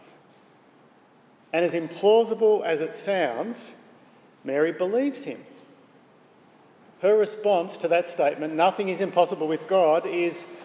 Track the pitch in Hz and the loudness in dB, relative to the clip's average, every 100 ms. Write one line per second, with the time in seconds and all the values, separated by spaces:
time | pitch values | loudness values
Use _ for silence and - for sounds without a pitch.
0 | - - _ _ _ _ _ _ _ _ | -20 -20 _ _ _ _ _ _ _ _
1 | _ _ _ _ _ 160 175 170 156 - | _ _ _ _ _ -2 0 -2 -6 0
2 | 202 226 220 220 220 208 - 156 160 - | 4 6 4 2 4 4 2 -2 -2 -6
3 | 196 190 147 117 208 240 - - - - | -4 0 0 -2 -6 -8 -16 -20 -20 -20
4 | - _ _ _ 135 139 165 170 185 233 | -20 _ _ _ -4 0 0 0 -2 0
5 | 277 - 156 117 - - - - _ _ | -2 -4 -10 -14 -16 -20 -20 -20 _ _
6 | _ _ _ _ _ _ _ _ - _ | _ _ _ _ _ _ _ _ -20 _
7 | 185 214 208 - 208 185 170 - 165 170 | 2 2 2 -2 0 0 0 -6 0 0
8 | 170 - 147 143 156 156 185 185 196 170 | 0 0 0 0 -4 2 2 2 -4 -2
9 | 190 175 170 160 156 156 160 190 165 160 | 0 2 2 0 -2 -4 0 2 4 2
10 | 160 175 175 156 - - | 0 -2 -4 -4 -12 -18